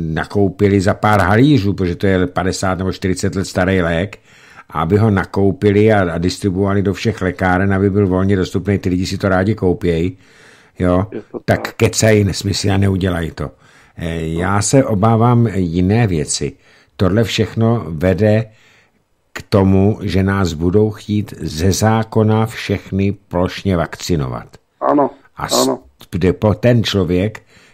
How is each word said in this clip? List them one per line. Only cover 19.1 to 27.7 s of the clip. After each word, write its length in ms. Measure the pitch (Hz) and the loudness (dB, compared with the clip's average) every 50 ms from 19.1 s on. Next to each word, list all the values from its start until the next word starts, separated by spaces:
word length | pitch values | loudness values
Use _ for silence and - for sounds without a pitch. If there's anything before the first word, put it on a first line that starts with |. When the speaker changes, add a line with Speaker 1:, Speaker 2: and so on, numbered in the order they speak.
| _ _ _ _ _ | _ _ _ _ _
Speaker 1:
k 100 | - - | -18 -10
tomu, 560 | - - 101 95 95 98 95 95 104 113 - - | 0 2 2 4 4 4 4 4 2 0 0 -4
že 200 | 98 85 95 95 | -2 0 0 0
nás 300 | 98 98 98 98 82 82 | 0 0 0 -2 -2 -2
budou 380 | 76 85 90 90 107 107 110 | -2 -2 0 2 2 2 0
chtít 440 | 104 - - - 104 104 101 - - - | -2 -8 -8 -4 -4 -4 -4 -6 -10 -10
ze 320 | 80 78 71 78 85 95 87 | -10 -10 -6 -2 0 0 0
zákona 760 | - 107 110 110 113 110 - - 113 107 107 110 110 113 | 2 0 0 0 0 -2 -2 0 0 2 2 2 2 0
všechny 680 | 117 - - - - 101 92 - - 95 95 98 101 98 - _ _ | -2 -4 -10 -6 -4 -4 -4 -4 -6 -4 -2 -2 -2 -2 -6 _ _
plošně 480 | - 87 90 90 - - - 98 92 | -2 -2 -2 -2 -4 -6 -4 -2 0
vakcinovat. 800 | 82 78 - - - - - 90 76 67 64 60 57 - - _ - _ _ _ - | 0 -2 -4 -6 -12 -6 -4 -2 -2 -2 -4 -8 -10 -12 -16 _ -20 _ _ _ -6
Speaker 2:
Ano, 300 | 135 135 143 147 139 - - - _ _ _ | -2 0 2 2 0 0 -4 -10 _ _ _
Speaker 1:
A 120 | - - - | -10 -8 -4
s-, 140 | - 120 131 | 0 0 0
Speaker 2:
ano. 160 | 131 131 127 - - _ _ - _ | 0 -2 -4 -8 -20 _ _ -20 _
Speaker 1:
kde 220 | - 87 82 90 87 | -6 0 0 0 0
po-, 220 | - - 107 98 | 2 2 0 0
ten 300 | - - 120 123 117 95 | 2 2 2 2 2 0
člověk, 580 | - - 101 92 80 90 90 95 107 107 - _ _ _ - _ _ | 0 0 -2 0 0 0 0 0 -2 -4 -8 _ _ _ -20 _ _